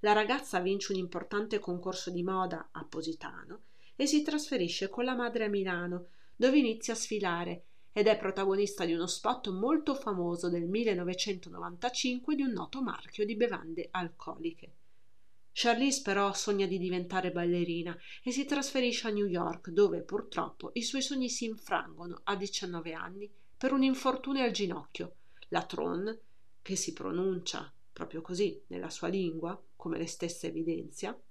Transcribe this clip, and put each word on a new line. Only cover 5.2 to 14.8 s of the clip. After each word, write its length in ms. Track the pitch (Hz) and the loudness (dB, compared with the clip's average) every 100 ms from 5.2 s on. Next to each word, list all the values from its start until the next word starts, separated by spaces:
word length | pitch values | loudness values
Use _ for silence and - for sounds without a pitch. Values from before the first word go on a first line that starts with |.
| 240 233 214 | 0 2 2
a 40 | |
Milano, 600 | 202 190 175 175 180 - - - - | 2 2 0 0 -4 -6 -14 -16 4
dove 240 | 247 285 | 8 8
inizia 340 | 247 226 - | 6 2 -2
a 40 | 226 | -2
sfilare 680 | - 214 190 170 175 175 - - - | 0 0 2 0 -2 -6 -10 -16 -6
ed 140 | - 208 | 4 6
è 120 | 214 | 6
protagonista 680 | 190 190 196 196 202 - 170 | 4 2 4 4 2 2 2
di 80 | |
uno 140 | 165 175 | 2 0
spot 420 | - 214 247 214 | 0 0 0 -2
molto 460 | 185 226 311 302 277 | 0 4 4 4 0
famoso 520 | - 190 170 170 180 | 0 0 0 0 0
del 200 | 175 170 | 0 2
millenovecentonovantacinque 1700 | 208 226 185 175 185 214 185 170 175 175 175 247 247 254 247 254 294 | 2 2 2 0 -2 -2 -2 -6 -10 -10 -2 -2 0 0 0 0 2
di 80 | |
un 80 | 269 | 2
noto 320 | 196 - 269 | 0 -4 -4
marchio 420 | 247 - - - 208 | -2 -4 -10 -4 -2
di 100 | 214 | 2
bevande 520 | 233 190 165 165 165 | 2 2 -6 -6 -4
alcoliche. 840 | 185 170 - - - 165 165 - - | -4 -4 -6 -10 -6 -6 -6 -16 -16